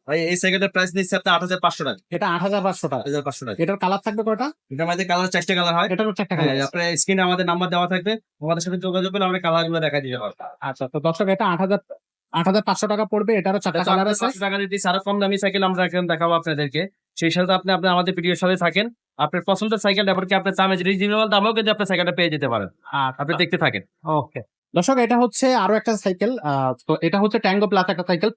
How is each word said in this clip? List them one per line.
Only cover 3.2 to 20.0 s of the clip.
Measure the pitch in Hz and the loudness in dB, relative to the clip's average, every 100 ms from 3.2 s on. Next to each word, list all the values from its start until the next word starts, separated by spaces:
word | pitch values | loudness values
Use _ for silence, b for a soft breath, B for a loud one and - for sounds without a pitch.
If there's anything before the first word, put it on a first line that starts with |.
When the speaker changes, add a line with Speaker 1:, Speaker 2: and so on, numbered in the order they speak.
Speaker 1:
পাঁচশো | 139 - 127 | -4 -8 -8
টাকা। | 101 | -4
Speaker 2:
এটার | 170 196 | -2 0
কালার | 185 196 | 0 0
থাকবে | 220 208 | -2 -2
কয়টা? | 220 214 269 - - | -2 -2 -4 -8 -10
Speaker 1:
এটার | 135 165 | -4 -2
মধ্যে | 175 | -2
কালার | 180 175 185 | 0 0 0
চারটে | 180 160 | 0 0
কালার | 180 175 | 0 2
হয়। | 170 175 | 2 0
Speaker 2:
এটারও | 180 214 | 0 -2
চারটে | 196 196 | -2 -2
Speaker 1:
হ্যাঁ, | 170 151 | 0 2
Speaker 2:
কালার | 135 | 2
আছে। | |
Speaker 1:
আপনার | 139 170 170 170 | -2 -2 -2 0
স্ক্রিনে | - 190 | 2 2
আমাদের | 180 180 180 | 2 2 0
নাম্বার | 175 180 | 0 0
দেওয়া | 175 175 | 0 0
থাকবে, | 185 180 220 _ - | -2 -2 -4 _ -8
আমাদের | 151 170 | -2 -2
সাথে | 170 180 | -2 -4
যোগাযোগ | 185 180 185 | -2 -2 -2
করলে | 196 | 0
আমরা | 190 185 | 0 0
কালারগুলো | 175 165 165 165 | 0 0 2 0
দেখা | 156 143 | 0 -2
দিতে | 131 123 | -4 -6
পারবো। | 104 - - - | -6 -10 -16 -10
Speaker 2:
আচ্ছা, | 139 131 165 | -8 -6 -6
তো | 151 | -2
দর্শক, | 156 165 190 | 0 0 0
এটা | 190 208 | 2 0
আট | 170 | 0
হাজার, | 185 196 - - _ _ _ | 0 0 -4 -20 _ _ _
আট | 160 170 | 0 2
হাজার | 202 | 2
পাঁচশো | 208 190 208 | 2 0 0
টাকা | 208 | 0
পড়বে, | 214 214 208 | 0 0 0
এটারও | 214 190 196 | 0 0 0
চারটা | 190 170 | 0 0
Speaker 1:
আচ্ছা, | 180 | 2
Speaker 2:
কালার | 190 196 | 2 2
আছে। | 208 | 0
Speaker 1:
আট | 233 | -2
হাজার | 269 | -2
পাঁচশো | |
টাকা | 196 196 | -4 -4
যদি | 196 196 196 | -4 -2 0
আরো | 185 | 0
কম | 196 202 | 0 0
দামি | 196 196 | 0 0
সাইকেল | 202 196 | 0 2
আমরা | 190 185 180 | 0 2 0
এখন | 180 175 | 0 0
দেখাবো | 160 170 | 0 2
আপনাদেরকে, | 170 165 151 147 143 196 _ _ | 2 0 -2 -2 -2 -6 _ _
সেই | - 165 | -2 0
সাথে | 170 180 | 2 2
আপনি, | 185 185 | 2 2
আপনি | 185 185 | 2 2
আমাদের | 180 175 | 2 2
ভিডিওর | 175 170 170 | 0 0 0
সাথে | 185 185 | 0 2
থাকেন, | 170 160 226 233 _ - | 0 0 -2 -6 _ -4
আপনার | 147 180 185 | -2 -2 0
পছন্দের | 190 214 214 | 0 0 0
সাইকেল, | 208 196 | 0 2